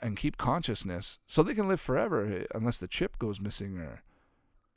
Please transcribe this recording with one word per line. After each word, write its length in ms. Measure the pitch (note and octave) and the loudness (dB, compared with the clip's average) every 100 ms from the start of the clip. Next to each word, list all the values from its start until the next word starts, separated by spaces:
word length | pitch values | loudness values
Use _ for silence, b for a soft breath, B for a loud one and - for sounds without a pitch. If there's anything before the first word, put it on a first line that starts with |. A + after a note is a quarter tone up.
and 140 | A#2 G2+ | -4 0
keep 200 | D3 - | 0 2
consciousness, 840 | B2 D#3+ C#3+ G#2 F#2+ F2 - - - | 2 2 2 -2 -2 -4 -4 -6 0
so 160 | - | 4
they 120 | F3 | 4
can 140 | G#3+ F#3+ | 4 2
live 120 | F#3+ | 2
forever, 460 | - C#3 A3 C#3+ G#2 | 2 2 2 2 0
eh, 180 | F#2 - | -2 -4
unless 240 | A2 A#2 - | 0 0 0
the 80 | F2+ | -2
chip 320 | - F#3 - | -2 -2 -2
goes 220 | A2 F#2+ | -2 -2
missing 380 | G2+ - G2+ F#2 | -4 -4 -4 -6
or, 240 | D2+ A1+ - _ _ _ _ _ _ | -8 -12 -18 _ _ _ _ _ _